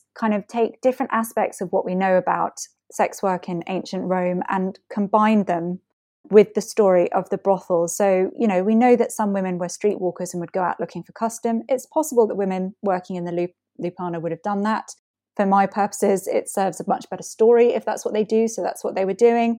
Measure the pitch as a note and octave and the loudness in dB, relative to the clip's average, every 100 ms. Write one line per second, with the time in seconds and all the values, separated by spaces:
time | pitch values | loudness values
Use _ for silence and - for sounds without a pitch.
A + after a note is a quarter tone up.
0 | _ - A3 G#3 - A#3+ A3+ - C4 B3 | _ -6 -2 -2 -4 -2 -2 0 -2 0
1 | B3+ A3 A3+ - G3 - F3+ F#3+ - F#3 | -2 -2 -2 -2 -4 -4 -2 -2 -2 -2
2 | F#3+ F#3 F3+ E3+ E3+ - - _ _ - | 2 2 2 -2 -2 -6 -18 _ _ -2
3 | G#3 - G3+ F3+ - F3 - F#3+ - F#3+ | -2 0 -2 -2 -4 -8 -4 -6 -6 -6
4 | F3+ F#3 F3+ F3+ - F#3+ F#3+ - _ - | -2 -2 0 -2 -2 -2 -2 -6 _ -4
5 | G3+ G#3+ G#3+ G#3+ F#3+ E3+ E3+ F3+ _ _ | 0 2 4 4 2 -2 -4 -8 _ _
6 | _ _ - G#3 G3+ - - - G3 F3+ | _ _ 4 6 6 0 -4 2 4 4
7 | F3 F#3+ F3 F#3+ G3 F#3 - F3 E3+ - | 4 0 -2 -4 0 0 0 0 0 0
8 | G3+ F#3 F#3 - A3+ F#3 F#3+ A3 B3 B3 | 2 2 0 0 0 2 2 4 4 4
9 | A3+ - G#3 G3 F#3 F3+ F3 - G#3 G3+ | 2 -2 -2 -2 -2 -4 -6 -2 -2 0
10 | F3+ F3 F3+ F3 E3+ F#3 F3 - E3+ F3 | -4 -4 -8 -8 -6 -4 -4 -4 -8 -10
11 | - - A3+ - A#3 A3+ A3+ C4 - D#4+ | -14 -6 -6 -4 -4 -4 -2 -6 -2 -4
12 | D#4 A#3+ A3 F#3 G3 F#3 F#3 - G3+ F3+ | 0 2 2 2 -2 -2 -4 -4 -2 -2
13 | F3+ F#3 F3 F3 F3 _ _ - E3+ F3 | -4 -8 -4 -4 -4 _ _ -8 -8 -6
14 | F3+ E3+ E3 E3 G#3 G3+ G#3 A3 - - | -8 -6 -6 -6 -6 -4 -2 -4 -6 -20
15 | _ _ _ - G3 G3 G3 G#3+ G3+ - | _ _ _ -2 2 4 2 0 -4 0
16 | G3+ F#3+ - - - - F#3+ E3+ F#3 F#3+ | 0 0 0 -4 -2 -4 -4 -4 -4 -4
17 | - F3+ - - A3+ A#3+ A#3+ - A3 - | -4 -14 -12 2 6 6 6 2 -4 -6
18 | - G#3 A3 A3 A3+ A3+ F3+ - - - | -4 -2 0 2 0 -2 -6 -6 -6 -2
19 | F#3+ F#3+ A#3 A#3 A#3 A#3 | -2 4 4 4 0 -2